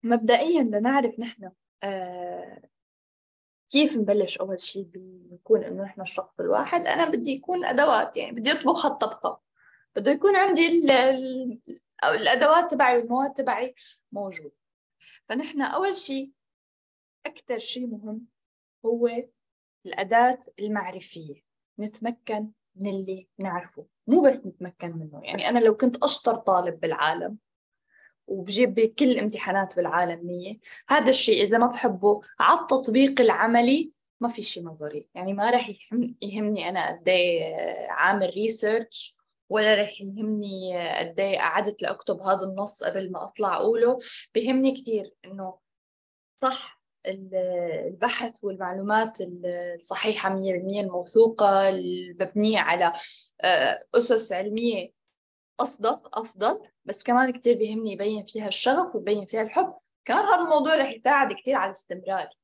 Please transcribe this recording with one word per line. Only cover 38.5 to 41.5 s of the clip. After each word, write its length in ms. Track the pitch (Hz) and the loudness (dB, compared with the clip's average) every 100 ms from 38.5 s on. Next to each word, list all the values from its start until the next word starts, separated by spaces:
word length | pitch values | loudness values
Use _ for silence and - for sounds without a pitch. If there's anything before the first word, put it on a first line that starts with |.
| 226 208 226 233 - - _ _ _ _ | -2 -2 -2 -4 -12 -14 _ _ _ _
ولا 260 | 208 214 208 | 0 2 2
رح 260 | 208 - | 0 -6
يهمني 880 | 196 202 214 214 202 190 185 180 170 - | -14 -8 -4 -4 -4 -8 -6 -4 -4 -4
قد 200 | 165 170 | -4 -2
إيه 200 | 196 190 | -2 0
قعدت 420 | 165 | 0